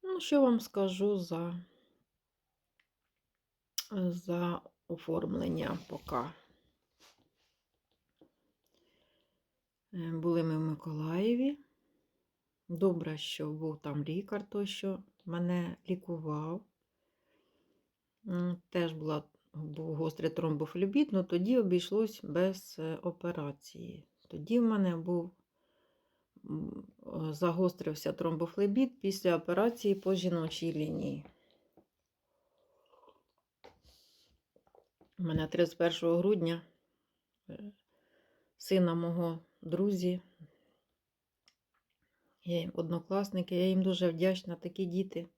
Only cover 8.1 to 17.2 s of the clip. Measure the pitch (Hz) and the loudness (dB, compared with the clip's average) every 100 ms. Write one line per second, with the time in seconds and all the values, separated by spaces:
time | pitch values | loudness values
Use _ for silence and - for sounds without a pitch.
8.1 | _ - _ _ _ _ _ _ _ _ | _ -20 _ _ _ _ _ _ _ _
9.1 | _ _ _ _ _ _ _ _ 185 165 | _ _ _ _ _ _ _ _ -6 -4
10.1 | 165 170 170 165 156 160 151 165 151 156 | -2 2 2 2 2 0 -2 -4 -4 -2
11.1 | 170 214 240 269 285 - _ _ _ _ | 0 2 4 2 0 -12 _ _ _ _
12.1 | _ _ _ _ _ _ 170 190 170 160 | _ _ _ _ _ _ 0 2 2 -4
13.1 | 156 - - 151 156 160 151 147 147 147 | -6 -8 -6 -6 -4 -6 -6 -6 -4 -2
14.1 | 165 196 208 202 208 202 - 196 190 - | -4 -4 -6 -4 -4 -4 -4 -6 -6 -10
15.1 | _ - 170 175 180 170 175 - 185 185 | _ -8 -2 0 0 -2 -8 -6 -6 -4
16.1 | 165 156 151 156 175 - _ _ _ _ | -6 -2 -4 -4 -6 -10 _ _ _ _
17.1 | _ | _